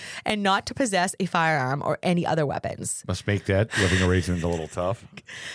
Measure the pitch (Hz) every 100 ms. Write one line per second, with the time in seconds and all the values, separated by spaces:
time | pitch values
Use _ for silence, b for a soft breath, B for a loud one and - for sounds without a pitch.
0 | B B - 214 202 196 - - 262 190
1 | 185 - 185 175 160 151 127 139 - -
2 | 180 175 - 160 143 - - - - -
3 | - 92 - 101 - 95 113 - 95 92
4 | 92 92 90 87 85 85 78 - 90 107
5 | - - - B B